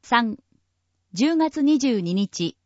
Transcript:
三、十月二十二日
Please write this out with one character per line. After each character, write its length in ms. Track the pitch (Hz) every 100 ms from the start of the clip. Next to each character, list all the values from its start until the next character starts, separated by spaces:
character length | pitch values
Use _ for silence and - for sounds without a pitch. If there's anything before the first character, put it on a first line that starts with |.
三、 340 | - 240 226 - _ _ _ _ _ _ _
十 220 | 175 285 330
月 280 | 311 311
二 160 | 285 302
十 220 | 269 220
二 120 | 175
日 420 | 185 196 - 175 -